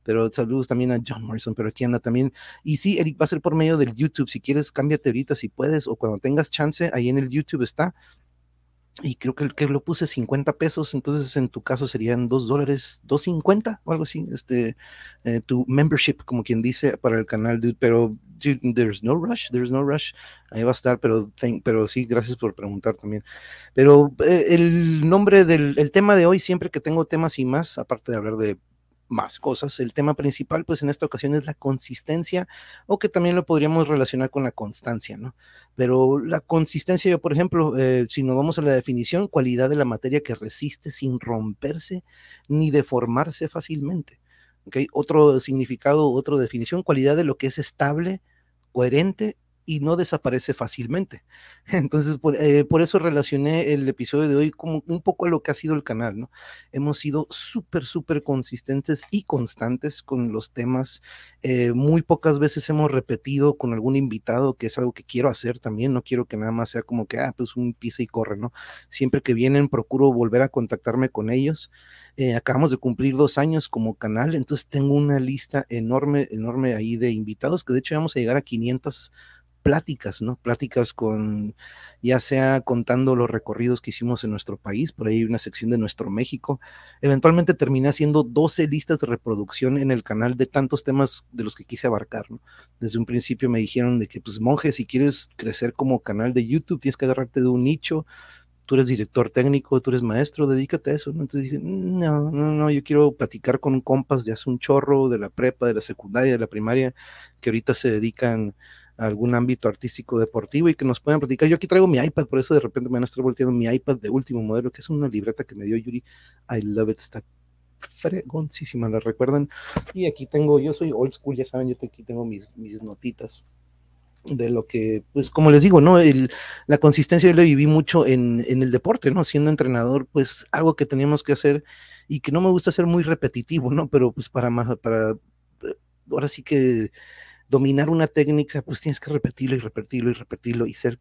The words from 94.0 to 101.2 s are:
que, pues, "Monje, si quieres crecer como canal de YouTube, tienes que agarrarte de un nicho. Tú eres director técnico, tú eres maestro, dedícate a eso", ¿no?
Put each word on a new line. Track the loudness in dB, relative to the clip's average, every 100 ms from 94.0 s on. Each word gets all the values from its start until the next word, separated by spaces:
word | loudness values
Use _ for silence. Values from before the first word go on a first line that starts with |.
| -2
que, | -8
pues, | -12 -2
"Monje, | 0 2 0
si | -2 -2
quieres | 0 0 0 -8
crecer | -10 -8 -4 -4
como | -2 0 0
canal | -2 -4 0
de | 0 0
YouTube, | -2 -2 -4
tienes | -4 -2
que | -2
agarrarte | -2 -2 0
de | 2
un | 2
nicho. | 2 0 -2 -4 -6 -14 -20 -20 _ _ 0
Tú | 2
eres | 2
director | 0 0 0 0
técnico, | 2 2 2 0 0
tú | 0
eres | 0
maestro, | 0 0 -2 0 2
dedícate | 2 0 -4 -2
a |
eso", | -4 -4
¿no? | -6